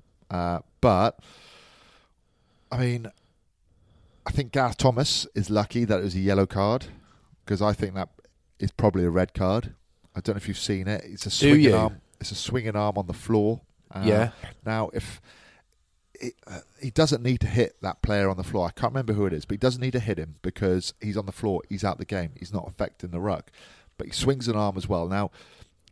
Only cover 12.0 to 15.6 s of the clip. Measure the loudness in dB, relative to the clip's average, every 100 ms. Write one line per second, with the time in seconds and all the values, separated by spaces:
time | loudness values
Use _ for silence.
12 | -14 _ -12 -8 -6 -4 -2 0 0 0
13 | -4 -8 0 2 2 0 -8 _ _ -2
14 | 2 4 2 -4 -16 -12 -6 -4 -4 -6
15 | -8 -12 -20 -20 -20 _